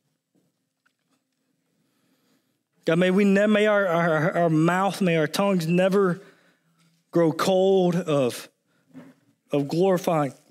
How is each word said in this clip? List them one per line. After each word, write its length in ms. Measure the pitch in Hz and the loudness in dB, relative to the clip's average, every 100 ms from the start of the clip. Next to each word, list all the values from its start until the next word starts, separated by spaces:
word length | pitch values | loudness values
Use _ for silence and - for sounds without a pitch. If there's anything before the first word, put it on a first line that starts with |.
| _ _ _ _ _ _ _ _ _ _ _ _ _ _ _ _ _ _ _ _ _ _ _ _ _ _ _ _ - | _ _ _ _ _ _ _ _ _ _ _ _ _ _ _ _ _ _ _ _ _ _ _ _ _ _ _ _ -4
God, 120 | 165 | 0
may 120 | 185 | 2
we 140 | 185 | 2
ne-, 220 | 202 196 214 | 2 2 2
may 200 | 208 214 | 2 2
our, 200 | 202 190 | 0 0
our, 500 | 170 170 156 170 175 | 0 0 0 -2 0
our 120 | 170 | 0
mouth, 500 | 156 170 185 196 185 | 2 0 0 -2 -2
may 160 | 180 165 | -2 0
our 100 | 147 | -2
tongues 400 | - 202 185 160 | -2 -2 -2 0
never 540 | 175 190 202 190 165 - _ _ _ _ _ _ _ _ | 0 2 2 0 -2 -10 _ _ _ _ _ _ _ _
grow 200 | 170 160 | 0 0
cold 600 | 156 190 185 190 190 175 | 0 0 2 2 2 2
of, 540 | 170 175 143 123 - - _ _ _ _ - - _ _ _ _ | 0 -2 -2 -2 -4 -14 _ _ _ _ -20 -20 _ _ _ _
of 160 | 147 143 | -4 -2
glorifying 640 | 160 190 180 185 160 139 - _ | -2 0 0 0 -2 -2 -8 _